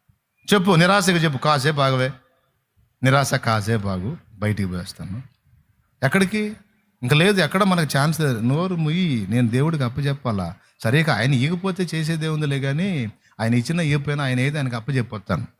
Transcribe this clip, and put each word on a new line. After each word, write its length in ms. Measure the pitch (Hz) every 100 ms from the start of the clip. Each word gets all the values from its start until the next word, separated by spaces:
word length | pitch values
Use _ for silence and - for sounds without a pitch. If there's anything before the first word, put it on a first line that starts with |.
| _ _ _ _ -
చెప్పు, 180 | 202 185
నిరాశకు 460 | 170 175 202 185 170
చెప్పు, 200 | 160 131
"కాసేపు 440 | 151 147 135 151
ఆగవే 300 | 135 131 127 127 _ _ _ _ _ _ _ _
నిరాశ, 300 | 127 135 139
కాసేపు 540 | 131 117 110 101 113 98
ఆగు, 300 | 95 95 170 -
బయటికి 360 | 101 107 101 98
పోయేస్తాను." 520 | 90 92 - - 101 135 _ _ _ _ _ _ _
ఎక్కడికి? 520 | 131 175 190 214 208 214 _ _ _ _
ఇంక 100 | 123
లేదు, 280 | 147 180 202
ఎక్కడ 220 | 151 190
మనకు 340 | 202 180 151 139
ఛాన్స్ 240 | 147 156
లేదు. 180 | 151 117
నోరు 360 | 117 143 185 175
ముయ్యి, 520 | 156 165 180 123 95
నేను 200 | 117 120
దేవుడికి 360 | 123 151 165
అప్పచెప్పాలా. 720 | 123 123 143 139 123 104 85 90 _ _
సరే, 180 | 113 139
ఇక 80 | 160
ఆయన 240 | 110 123
ఇవ్వకపోతే 540 | 135 139 175 190 185 180 160
చేసేదే 320 | 156 165 160
ఉందిలే, 320 | 156 151 139
కానీ 520 | 135 147 202 160 110 - _ -
ఆయన 120 | 113
ఇచ్చినా 300 | 120 117 165
ఇవ్వకపోయినా 400 | 160 147 147 147
ఆయన 160 | 139 127
ఏది 180 | 131 151
ఆయనకి 180 | 131 120
అప్పచెప్పొస్తాను 720 | 113 135 113 107 - 95 113 -